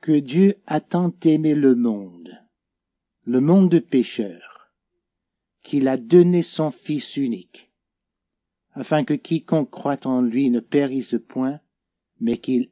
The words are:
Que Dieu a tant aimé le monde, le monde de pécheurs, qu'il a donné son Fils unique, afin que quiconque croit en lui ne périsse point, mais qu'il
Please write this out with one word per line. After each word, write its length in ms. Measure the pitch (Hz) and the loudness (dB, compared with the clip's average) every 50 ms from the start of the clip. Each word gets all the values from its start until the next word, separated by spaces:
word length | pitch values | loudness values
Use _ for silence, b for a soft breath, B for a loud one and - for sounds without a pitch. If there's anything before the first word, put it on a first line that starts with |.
Que 180 | - - 156 147 | 0 2 0 0
Dieu 380 | 143 127 131 170 190 196 202 _ _ - | 0 0 2 4 4 4 4 _ _ -6
a 120 | 151 156 | -6 -6
tant 340 | - _ - 175 180 170 170 _ - | -4 _ -4 -2 -2 -2 -4 _ 2
aimé 320 | 165 156 156 156 156 151 | 2 2 2 2 0 0
le 200 | 147 143 135 127 | 4 4 4 4
monde, 600 | 120 120 117 110 104 98 92 87 85 85 - - - _ _ _ _ _ _ _ _ _ _ _ _ _ _ _ _ _ | 4 0 -2 -2 -4 -8 -14 -18 -20 -20 -20 -20 -20 _ _ _ _ _ _ _ _ _ _ _ _ _ _ _ _ _
le 180 | - 120 127 | -2 0 0
monde 300 | 135 151 180 196 190 180 | 2 4 4 4 4 4
de 80 | 165 165 | 4 2
pécheurs, 880 | - _ - 131 113 - - - 110 98 - - - - - - _ _ _ _ _ _ _ _ _ _ _ _ _ _ _ _ _ _ _ _ _ | 0 _ -2 -2 -2 -2 -4 -8 -8 -8 -8 -18 -20 -20 -20 -20 _ _ _ _ _ _ _ _ _ _ _ _ _ _ _ _ _ _ _ _ _
qu'il 240 | - - 143 135 131 | -6 -2 -2 0 0
a 100 | 131 127 | -2 -4
donné 460 | 117 113 - 180 175 175 180 175 160 | -4 4 6 6 6 6 4 0 -2
son 280 | - - - 156 151 | -4 -6 -6 -6 -6
Fils 460 | - _ _ - 151 143 - - - 143 | -6 _ _ -8 -8 -8 -8 -8 -6 -6
unique, 540 | 139 123 113 92 87 _ _ - - _ _ _ _ _ _ _ _ _ _ _ _ _ _ _ _ _ _ _ _ _ _ | -4 -4 -6 -8 -10 _ _ -20 -20 _ _ _ _ _ _ _ _ _ _ _ _ _ _ _ _ _ _ _ _ _ _
afin 300 | 143 127 - 160 151 139 | -14 -6 -2 -2 -2 0
que 120 | - 156 | -2 -4
quiconque 560 | 131 _ - 165 160 - - - 160 143 - | -6 _ -4 -6 -6 -2 -2 -2 -2 -2 -4
croit 340 | - - - 143 143 135 - | -8 -8 -6 -6 -6 -4 -4
en 160 | 135 131 127 | -4 -2 0
lui 280 | 127 120 113 127 139 127 | 0 0 0 0 0 0
ne 80 | 120 120 | 0 -2
périsse 560 | 113 _ - 147 143 135 131 135 117 - - 113 - _ | -4 _ -2 -2 -2 -2 -4 -8 -6 -4 -6 -6 -6 _
point, 320 | - 131 131 131 143 156 _ _ _ _ _ _ _ _ _ _ _ _ | -8 -6 -6 -6 -6 -10 _ _ _ _ _ _ _ _ _ _ _ _
mais 180 | 117 117 117 117 | -4 -4 -4 -4
qu'il 320 | - - 131 120 127 _ | -4 -4 -2 -2 -2 _